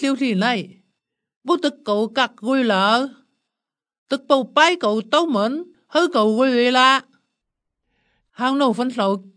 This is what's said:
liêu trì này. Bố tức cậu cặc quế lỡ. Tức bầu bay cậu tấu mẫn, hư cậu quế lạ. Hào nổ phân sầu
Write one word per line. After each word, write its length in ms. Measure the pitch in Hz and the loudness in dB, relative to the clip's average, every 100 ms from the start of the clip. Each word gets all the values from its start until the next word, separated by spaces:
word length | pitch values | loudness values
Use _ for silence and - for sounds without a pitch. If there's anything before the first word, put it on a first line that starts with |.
liêu 140 | 277 262 | -2 -2
trì 180 | 262 | -2
này. 440 | 190 226 226 175 - _ _ _ _ _ _ | -2 -2 -2 -8 -16 _ _ _ _ _ _
Bố 120 | 254 349 | -4 -2
tức 120 | 285 285 | -2 -6
cậu 240 | - 208 220 | -4 -2 -2
cặc 240 | 262 254 - | -2 -4 -4
quế 260 | 220 269 | -4 -2
lỡ. 460 | 233 196 202 233 269 - _ _ _ _ _ _ _ _ - | 0 0 2 0 -2 -10 _ _ _ _ _ _ _ _ -6
Tức 140 | 269 - | -4 2
bầu 140 | 269 | 0
bay 340 | 240 294 320 349 | 2 2 2 2
cậu 200 | 214 220 220 | -2 -2 0
tấu 160 | 302 339 | 0 0
mẫn, 380 | 220 220 294 349 _ _ | 0 -2 -4 -12 _ _
hư 200 | 302 349 | -2 0
cậu 260 | 269 214 220 | 2 0 2
quế 320 | 262 240 247 | 0 2 2
lạ. 320 | 254 262 269 - _ _ _ _ _ _ _ _ _ _ _ _ | 4 4 2 -4 _ _ _ _ _ _ _ _ _ _ _ _
Hào 260 | - 254 269 | -4 -2 0
nổ 160 | 269 | 0
phân 180 | 214 247 | 0 -4
sầu 340 | 247 196 196 190 | -2 -2 -2 -6